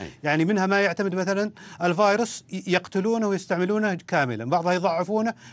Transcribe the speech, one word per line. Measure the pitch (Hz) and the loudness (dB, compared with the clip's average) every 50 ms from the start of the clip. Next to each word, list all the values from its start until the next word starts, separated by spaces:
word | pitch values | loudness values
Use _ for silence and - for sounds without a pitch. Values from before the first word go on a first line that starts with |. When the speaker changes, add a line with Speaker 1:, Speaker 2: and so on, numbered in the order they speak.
Speaker 1:
أي. | 92 78 - - | -14 -14 -14 -6
Speaker 2:
يعني | - 151 147 156 160 | -2 0 2 2 2
منها | 180 214 196 185 | 2 2 2 2
ما | 190 196 202 | 2 2 2
يعتمد | 202 190 170 - 202 196 180 | 2 2 0 0 -2 -2 -2
مثلا | 185 185 190 196 196 208 214 - - - - - - | -2 -2 0 0 -2 -2 -4 -6 -12 -20 -20 -8 -2
الفيروس | - 175 175 165 214 202 202 214 233 214 - - - - | 0 0 2 4 4 4 4 2 0 -4 -6 -12 -12 -10
ي-، | 185 185 - | -10 -8 -2
يقتلونه | 185 175 180 180 - - 196 185 226 226 226 220 | 0 0 0 0 0 -4 -2 0 0 0 0 0
ويستعملونه | 202 196 175 - - 190 170 180 190 208 214 214 208 185 | 0 -2 -2 -2 -4 -2 0 0 0 0 0 0 0 -2
كاملا، | 165 - - 180 160 139 127 117 107 113 | -4 -4 0 2 2 2 2 -2 -4 -2
بعضها | 123 160 170 165 180 | 0 0 0 2 2
يضعفونه | 180 180 175 190 165 170 180 180 214 214 220 233 226 - - - | 0 2 0 0 0 0 -2 -2 -2 -2 -2 -2 -4 -8 -16 -20